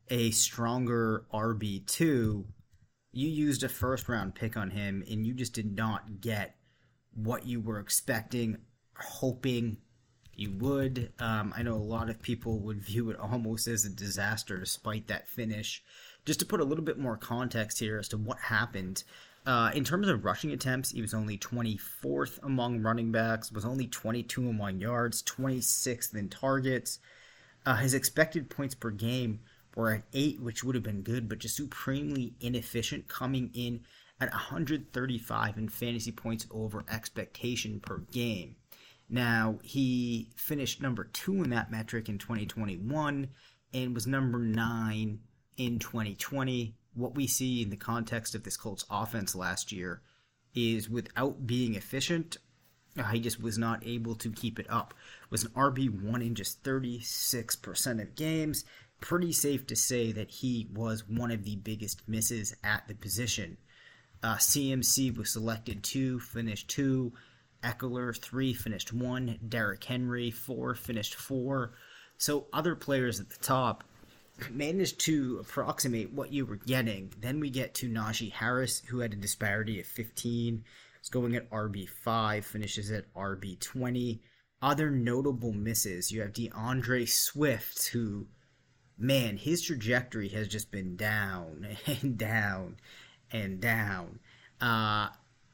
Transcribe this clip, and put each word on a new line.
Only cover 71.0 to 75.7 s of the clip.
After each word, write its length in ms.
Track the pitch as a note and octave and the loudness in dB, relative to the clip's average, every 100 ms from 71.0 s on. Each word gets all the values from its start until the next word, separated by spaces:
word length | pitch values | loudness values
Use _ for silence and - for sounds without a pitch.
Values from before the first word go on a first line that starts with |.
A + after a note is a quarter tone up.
| - | -4
four. 580 | - - C3+ B2+ C3+ A#2 - - - - - | -6 -2 -2 0 0 -2 -6 -20 -20 -20 -2
So 280 | - D3 - | 2 2 0
other 220 | - D#3+ | 0 2
players 460 | D#3+ - C3+ B2 G2+ | 0 2 4 4 0
at 100 | - | -6
the 80 | - | -6
top 460 | - C3 B2 A2 - - - - - - - | 2 4 4 0 -8 -20 -20 -20 -20 -12 -8
managed 500 | A#2+ D3 F#3 F3+ - | -2 0 2 2 2
to 380 | - D3+ C3 G#2+ | 4 4 2 -2
approximate 720 | G#2 - A2+ | -4 -2 0